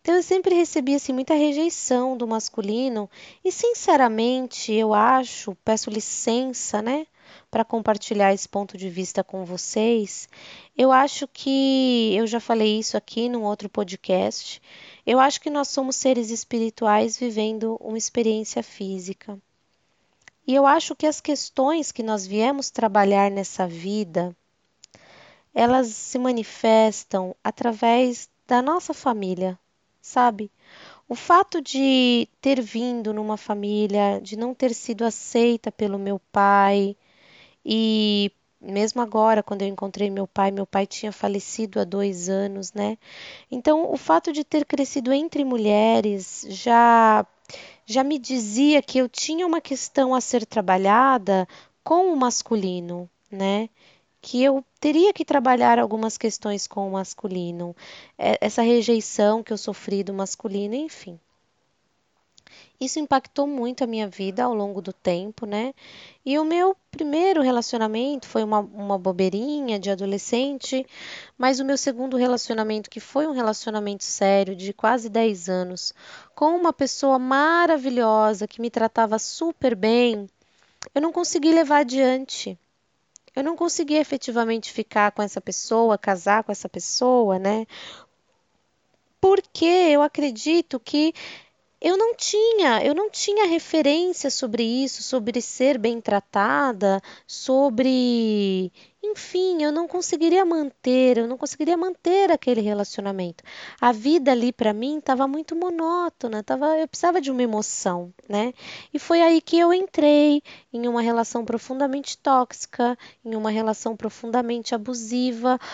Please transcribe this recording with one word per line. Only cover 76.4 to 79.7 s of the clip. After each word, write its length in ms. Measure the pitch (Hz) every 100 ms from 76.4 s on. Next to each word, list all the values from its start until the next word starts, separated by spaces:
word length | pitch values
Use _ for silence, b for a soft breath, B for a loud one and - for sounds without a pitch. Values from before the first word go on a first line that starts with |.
| 302 349
uma 160 | 339
pessoa 460 | 311 269 - 277 262
maravilhosa 1300 | 254 269 302 339 349 320 262 247 226 220 214 202 208
que 140 | -
me 80 | 233
tratava 480 | 233 226 - 220 220
super 560 | - - 330 - 262